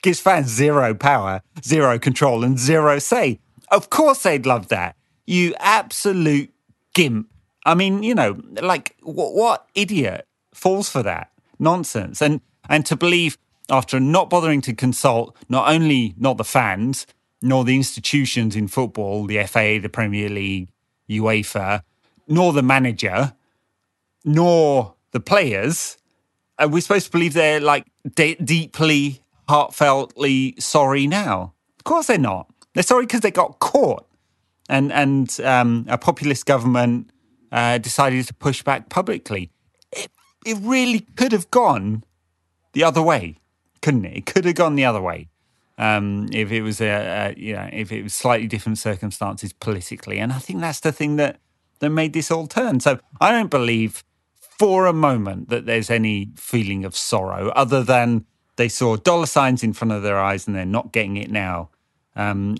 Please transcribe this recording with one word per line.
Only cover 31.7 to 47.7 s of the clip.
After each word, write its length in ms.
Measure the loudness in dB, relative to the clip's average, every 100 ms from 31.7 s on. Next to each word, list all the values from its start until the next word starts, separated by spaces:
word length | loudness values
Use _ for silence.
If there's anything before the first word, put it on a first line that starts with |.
| _
Of 60 |
course 240 | -2 -2 0
they're 100 | -2
not. 300 | -2 -4 -10 _ _
They're 100 | -4
sorry 220 | 2 2 2
'cause 140 | -2
they 120 | 0
got 280 | 0 -2 -2
caught. 480 | 0 2 2 -2 _ _ _ _ _ _ _
And, 200 | -2 0
and, 440 | 0 0 0 -2 -2
um, 440 | 0 2 2 0 -2
a 80 | -2
populist 480 | -2 -2 -2 -4 0
government, 680 | 0 2 2 2 0 -6 _ _ _ _
uh, 260 | -2 0 -2
decided 480 | -2 0 2 2 -4
to 60 |
push 300 | -4 -4 -4
back 240 | -2 -4 -2
publicly. 640 | -4 -4 -6 -6 -8 -8 _ _ _ _
It, 180 | -14 -14 _ _ _ -8
it 120 | -6
really 400 | 0 0 2 0 -4 -2
could 160 | 0
have 180 | 0 2
gone 540 | 2 2 0 -2 -6 -8 _ _ _ _ _ _
the 140 | 2 2
other 160 | 4
way, 360 | 2 0 -2 -14 _ _ _ _
couldn't 240 | 0 0 -2
it? 100 | -8
It 100 | -2
could 200 | 0 0
have 100 | 2
gone 200 | 2 4
the 100 | 2
other 160 | 0
way, 260 | -4 -8 -14 _ _ _ _ -4
um, 520 | -2 0 -2 -4 -4
if 180 | -4 -2
it 120 | -2
was 180 | -4 -4
a, 60 | -2
a, 460 | -2 -4 -4 -6 -8
you 160 | -10
know, 160 | -10 -10